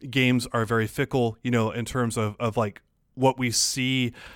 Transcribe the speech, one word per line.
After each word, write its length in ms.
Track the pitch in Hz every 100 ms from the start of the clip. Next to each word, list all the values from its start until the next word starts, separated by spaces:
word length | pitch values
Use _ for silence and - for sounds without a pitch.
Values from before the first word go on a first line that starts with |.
| 135
games 380 | 135 127 123 120
are 120 | 120
very 220 | 110 113 110
fickle, 520 | - 135 135 117 110
you 80 | 123
know, 220 | 120 110
in 120 | 107
terms 320 | 117 131 117 117
of, 200 | 107 104
of, 180 | 117 107
like, 260 | 104 - _ _ _
what 240 | - 131 127
we 120 | 123
see, 600 | 110 - 135 127 131 123 - -